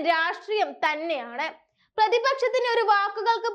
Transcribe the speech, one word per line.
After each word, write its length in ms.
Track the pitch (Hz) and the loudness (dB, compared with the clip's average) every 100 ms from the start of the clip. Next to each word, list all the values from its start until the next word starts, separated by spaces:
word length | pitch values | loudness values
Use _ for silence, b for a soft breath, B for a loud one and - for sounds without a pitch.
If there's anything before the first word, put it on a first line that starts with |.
| 320 | 2
രാഷ്ട്രീയം 580 | 320 330 - - 427 320 269 311 | 0 0 -4 -4 -2 -2 -2 -2
തന്നെയാണ്. 640 | 302 339 285 233 240 311 - _ _ _ - | -2 -4 -6 -6 -6 -8 -8 _ _ _ 0
പ്രതിപക്ഷത്തിന്റെ 720 | 427 480 523 539 494 494 494 466 | 2 2 2 0 0 0 0 2
ഒരു 80 | 415 | 4
വാക്കുകൾക്ക് 600 | 403 403 415 403 453 453 | 2 0 -2 0 0 0